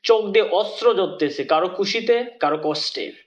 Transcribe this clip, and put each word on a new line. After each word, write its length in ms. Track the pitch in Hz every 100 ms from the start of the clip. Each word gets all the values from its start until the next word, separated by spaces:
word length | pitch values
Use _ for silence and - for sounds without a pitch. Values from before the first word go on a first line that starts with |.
চোখ 220 | - 226 208
দিয়ে 200 | 208 202
অস্ত্র 440 | 180 208 - 240
জ্বলতেছে, 500 | 196 190 - 147 -
কারো 240 | - 156 180
খুশিতে, 560 | 180 196 226 233 240 247 -
কারো 180 | 147 156
কষ্টে। 480 | 156 151 - - 90 -